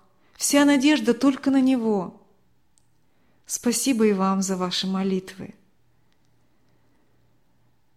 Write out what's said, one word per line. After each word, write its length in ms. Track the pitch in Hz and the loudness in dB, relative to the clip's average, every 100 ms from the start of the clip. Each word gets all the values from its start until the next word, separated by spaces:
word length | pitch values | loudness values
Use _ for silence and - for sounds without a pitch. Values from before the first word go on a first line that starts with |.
| _ _ _ - | _ _ _ -8
Вся 300 | - 285 285 | 0 4 4
надежда 480 | 285 285 294 220 | 4 4 2 0
только 360 | 233 277 262 269 | 0 0 0 0
на 120 | 269 | 2
Него. 580 | 254 254 226 208 175 - _ _ _ _ _ _ _ _ _ _ _ _ - | 2 2 0 -2 -4 -12 _ _ _ _ _ _ _ _ _ _ _ _ -12
Спасибо 600 | - 240 - 285 226 214 | -6 -2 -2 0 2 2
и 60 | |
вам 300 | 196 190 190 | 2 0 0
за 160 | 190 185 | -2 -4
ваши 280 | 180 - 185 | -4 -4 -4
молитвы. 680 | 190 190 190 185 - 185 - _ _ _ _ _ _ _ _ _ _ _ _ _ _ _ _ _ _ _ _ _ _ _ | -4 -2 -4 -6 -14 -18 -20 _ _ _ _ _ _ _ _ _ _ _ _ _ _ _ _ _ _ _ _ _ _ _